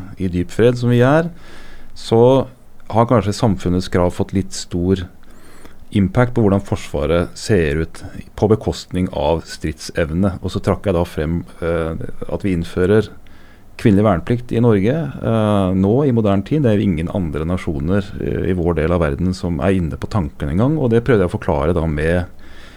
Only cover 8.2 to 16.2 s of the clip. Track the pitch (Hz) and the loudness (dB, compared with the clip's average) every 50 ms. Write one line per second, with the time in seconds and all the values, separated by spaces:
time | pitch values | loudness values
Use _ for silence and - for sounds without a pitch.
8.2 | - - - - 113 101 107 - - 87 80 - - - - 90 90 - - 73 | -16 -12 -4 0 2 4 2 2 2 -4 -4 -4 -8 -6 -2 -2 -2 -2 -2 -2
9.2 | 71 76 85 80 - - - - - 80 71 - - - - 85 85 73 78 90 | 0 0 0 0 -2 -8 -12 -8 -6 -6 -6 -8 -12 -6 -2 -2 -2 0 0 0
10.2 | 101 98 85 - - 92 - 101 - 110 87 - - 104 90 85 85 - - 80 | 0 0 0 -2 -6 -4 -4 -2 0 0 -2 0 0 0 2 2 0 -2 -2 -4
11.2 | 76 78 85 85 85 - - - 85 82 85 82 80 80 82 87 85 - - - | -2 -2 -2 -2 -4 -8 -10 -6 -4 -2 -2 -2 -2 -4 -4 -6 -8 -8 -8 -8
12.2 | - - - 85 - 101 92 85 85 - - 87 90 92 107 110 107 - - - | -6 -6 -6 -4 -2 -2 -2 -2 -2 -4 0 0 2 4 4 4 2 0 -8 -18
13.2 | - - - - - - - - - - - - - 117 98 95 107 110 92 82 | -20 -20 -20 -20 -20 -20 -20 -20 -20 -20 -10 0 2 4 4 6 4 4 2 2
14.2 | - - 80 117 - - - 113 123 120 107 98 92 113 143 165 156 139 - - | 0 -2 -2 -2 -2 -4 0 2 4 4 4 4 2 2 0 0 -4 -6 -6 -6
15.2 | - 113 113 113 107 107 104 98 95 90 92 95 95 98 113 135 156 135 117 113 | -4 -2 0 0 2 2 2 2 2 2 2 2 2 4 4 2 2 2 2 2